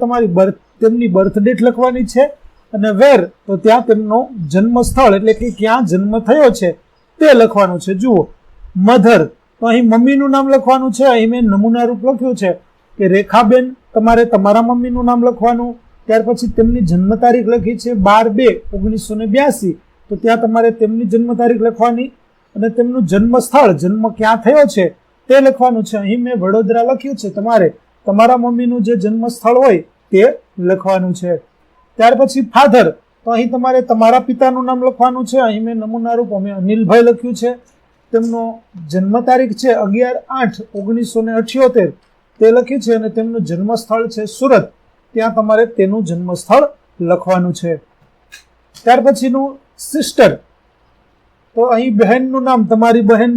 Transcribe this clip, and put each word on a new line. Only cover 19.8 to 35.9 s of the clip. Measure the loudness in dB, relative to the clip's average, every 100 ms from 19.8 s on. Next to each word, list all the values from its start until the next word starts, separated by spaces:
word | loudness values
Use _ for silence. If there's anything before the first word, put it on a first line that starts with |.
| _ _ -12
તો | -4
ત્યાં | -2 0 0
તમારે | 0 0 0
તેમની | -2 -2 -2
જન્મ | -2 -2 0
તારીખ | 0 0 -2
લખવાની | 0 -2 -2 -6 -14 _ _ _ -6
અને | -2 -2
તેમનું | -2 -2 0
જન્મ | 0 2 0 2
સ્થળ, | 2 4 2
જન્મ | -2 -2 -4 -2
ક્યાં | -2 0 2
થયો | 4 4
છે | 2 -2 -6 _ _ 2
તે | 4
લખવાનું | 4 2 0 0 -4
છે. | -6
અહીં | -4 -4 -4
મેં | -4
વડોદરા | 0 0 0 0 0
લખ્યું | -2 -6 -10
છે, | -8 -6
તમારે | 0 2 2 -2 _ _ -2
તમારા | 2 2 2
મમ્મીનું | 0 -2 -2 -2 -2
જે | -2
જન્મ | -2 -4 -6 -4
સ્થળ | 0 2
હોય | 2 2 -4 _ _
તે | 2 2 0 _ -6 -2
લખવાનું | -2 -2 -2 -2 -4
છે. | -4 -6 -8 _ _ _ _ 0
ત્યાર | 2 4
પછી | 0 -2 0
ફાધર, | 2 4 4 2 -2 _ _
તો | -6 -4
અહીં | -2
તમારે | -2 0 0 0
તમારા | 2 4 2 0
પિતાનું | 0 0 0 -4
નામ | -2 -2
લખવાનું | 0 0 0 -4
છે. | -2 0
અહીં | -2 -6
મેં | -6
નમૂના | -8